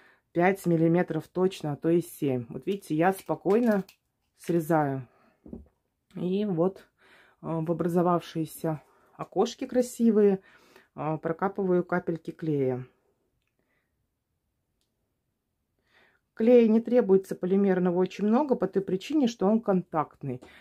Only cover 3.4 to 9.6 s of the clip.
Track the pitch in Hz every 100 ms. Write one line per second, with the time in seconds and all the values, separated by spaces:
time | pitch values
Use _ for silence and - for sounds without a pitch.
3.4 | 170 214 240 202 - _ _ _ _ _
4.4 | - 170 156 160 143 135 123 _ _ _
5.4 | - - - _ _ _ _ 180 175 190
6.4 | 208 165 185 - - _ _ - _ _
7.4 | 151 165 160 165 180 175 175 175 - 165
8.4 | 156 - 160 151 - _ _ - - 175
9.4 | 233 -